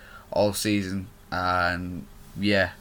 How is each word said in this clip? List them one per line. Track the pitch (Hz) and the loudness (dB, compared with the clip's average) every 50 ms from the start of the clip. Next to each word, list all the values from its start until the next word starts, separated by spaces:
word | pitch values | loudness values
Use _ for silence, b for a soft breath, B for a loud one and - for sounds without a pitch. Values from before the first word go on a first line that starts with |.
| B B B B B B | B B B B B B
all | - - 104 104 101 | 0 2 2 2 2
season, | - - 107 104 101 98 92 95 98 92 - - - - - - | 0 0 2 2 2 0 -2 -4 -6 -8 -8 -14 -20 -12 -6 -4
and | 90 90 90 90 90 87 87 90 87 90 90 90 85 - - - - - - - - | -2 0 2 2 2 2 2 0 -2 -4 -6 -8 -8 -10 -12 -18 -20 -20 -14 -8 -2
yeah | 98 101 101 98 92 87 - - | 0 2 4 4 4 2 -2 -8